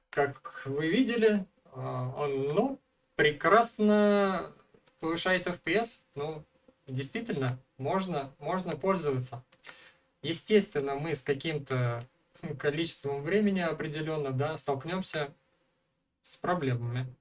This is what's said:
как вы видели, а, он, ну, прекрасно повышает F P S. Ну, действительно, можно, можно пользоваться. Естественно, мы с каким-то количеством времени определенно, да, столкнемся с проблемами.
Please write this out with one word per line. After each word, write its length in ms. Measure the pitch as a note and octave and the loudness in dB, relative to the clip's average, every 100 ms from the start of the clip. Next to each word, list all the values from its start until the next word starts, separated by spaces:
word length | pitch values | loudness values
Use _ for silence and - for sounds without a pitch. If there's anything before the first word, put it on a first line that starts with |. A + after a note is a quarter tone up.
| - | -6
как 560 | - C#3 - - - C3+ | 0 0 -2 -14 -12 -6
вы 240 | C#3 D#3+ | -2 2
видели, 560 | G#3 A3+ A3+ G#3+ G#3 - _ _ | 2 2 4 4 4 -2 _ _
а, 480 | B2+ B2+ B2+ B2+ C3+ | -10 -6 -4 -4 -2
он, 320 | C#3+ C3+ C#3 | -2 0 0
ну, 340 | E3 C4 C4+ _ _ _ - | 2 0 -2 _ _ _ 2
прекрасно 1400 | D3+ C#3+ E3 G#3+ A3+ - G#3+ G#3 G#3 G3+ G3 F3+ - - _ _ _ - | 2 2 4 6 6 4 4 6 6 4 2 0 -6 -14 _ _ _ -8
повышает 480 | D#3+ E3 F#3 F3+ F3+ | -2 0 2 0 0
F 140 | F3+ | -4
P 140 | E3 G3 | 0 2
S. 300 | A#3 - _ C#3+ | 0 -2 _ -8
Ну, 280 | D3+ D#3 - _ _ _ - | -6 -8 -14 _ _ _ -8
действительно, 720 | C3 C3+ A3 A3+ D#3 B2+ B2+ _ - | -4 -2 -4 -4 -2 -2 -4 _ -8
можно, 560 | C#3 F#3+ F#3 E3 - - | -2 0 0 -4 -6 -8
можно 360 | D3+ F#3 F3 D3+ | -4 -4 -4 -2
пользоваться. 680 | F#3+ F#3+ D3 C3 B2+ B2 - _ - - - _ _ _ | 0 0 0 -2 -4 -10 -16 _ -20 -20 -20 _ _ _
Естественно, 720 | D3+ E3 - G#3+ G3 D3 C#3 C#3 | -2 0 6 4 4 0 -2 -2
мы 180 | D#3+ | -2
с 80 | D3 | -2
каким-то 840 | - C3+ E3 D3+ B2+ B2+ B2 A#2 A#2+ _ _ - - - | 0 -2 -2 -4 -2 -2 0 -2 -10 _ _ -12 -10 -4
количеством 640 | D3+ D3+ E3 - C#3 C#3 | -2 0 0 0 -4 -4
времени 380 | D3 G3+ G#3 F#3+ | 0 2 4 2
определенно, 720 | E3 D#3 D#3 D#3 D#3 D#3 C#3 | -2 -2 -4 -4 -4 -2 -2
да, 260 | B2+ D3 D#3 | -2 -2 -2
столкнемся 760 | - C3+ E3 F#3 F#3 D#3 C#3+ - _ _ _ _ _ _ _ _ | -4 -4 -4 -4 -4 -4 -6 -10 _ _ _ _ _ _ _ _
с 140 | - - | -16 -6
проблемами. 760 | - F3 C3+ A#2+ A#2+ B2 B2+ - | -2 0 0 -2 -2 -4 -6 -10